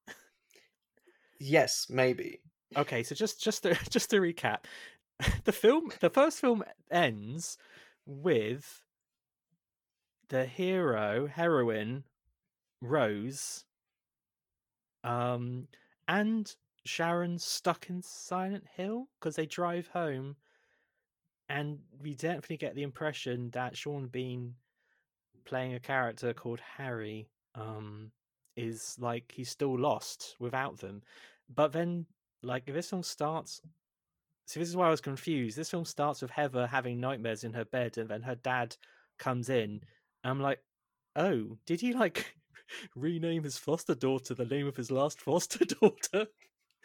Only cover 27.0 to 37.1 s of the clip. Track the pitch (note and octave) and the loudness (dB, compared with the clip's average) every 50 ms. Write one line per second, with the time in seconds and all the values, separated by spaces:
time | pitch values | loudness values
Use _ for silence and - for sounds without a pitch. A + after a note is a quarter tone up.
27 | A2 G#2+ A2 G#2+ G#2+ - _ _ _ _ _ A#2 A2 A2 A2 G#2+ G#2+ G#2 G#2 G#2+ | -6 -6 -8 -10 -12 -14 _ _ _ _ _ -10 -8 -8 -8 -8 -10 -10 -12 -12
28 | A2 A2 - _ _ _ _ _ _ _ _ A#2+ A#2+ A2+ A2+ A2+ - - - - | -14 -16 -20 _ _ _ _ _ _ _ _ -6 -6 -6 -6 -6 -8 -10 -8 -4
29 | A#2+ A#2+ A#2 A#2+ B2 _ - - B2+ A#2+ - - C#3+ C3+ C3 B2+ C3+ D3 - - | -2 -2 -2 -2 -6 _ -12 -10 -10 -10 -4 -2 0 0 2 2 4 4 2 2
30 | - - - - - - - - A#2+ A#2+ B2 C3 C3+ C#3 - - - G2 G2+ G#2 | 0 -8 -10 -12 -14 -16 -10 -8 -6 -4 -2 -2 -2 -4 -6 -10 -12 -12 -12 -14
31 | - _ - - - - - _ _ - B2 C#3+ D3+ D3+ C3+ D#3+ E3+ E3+ F3 E3+ | -16 _ -20 -20 -20 -20 -20 _ _ -6 2 4 4 4 4 0 0 0 -2 -4
32 | E3 - _ _ _ _ _ _ - B2 B2 C3 B2+ C#3 C#3 D#3+ F3+ - G#3 F3+ | -6 -8 _ _ _ _ _ _ -6 -4 -4 -4 -4 -4 -4 -4 -4 -4 -6 -6
33 | E3 - - - D3+ D3+ D#3+ D#3+ - - - - - D#3 - _ _ _ _ _ | -4 -6 -4 -2 -2 -2 -2 -4 -6 -8 -14 -16 -18 -20 -20 _ _ _ _ _
34 | _ _ _ _ _ _ _ _ _ - - D#3 E3+ E3+ E3+ F#3 F3+ E3 D#3+ D3 | _ _ _ _ _ _ _ _ _ -12 -6 -4 -4 -2 2 4 6 6 6 4
35 | - C#3+ C3+ C3 - F3 D#3+ C#3 B2 A2+ G#2+ C#3 D#3+ - - E3+ E3 - - - | 2 -4 -6 -4 -2 0 0 0 0 -2 -2 -6 -6 -4 -4 -4 -4 -4 -2 0
36 | D3 D3 C#3+ - C#3+ B2 - - D3 C#3 B2+ B2+ B2 A#2+ B2+ C3+ B2 B2 A#2+ A#2+ | 0 0 0 -2 -6 -6 -2 0 0 0 2 0 0 2 0 0 0 0 -4 -2
37 | B2 C3 | -2 -2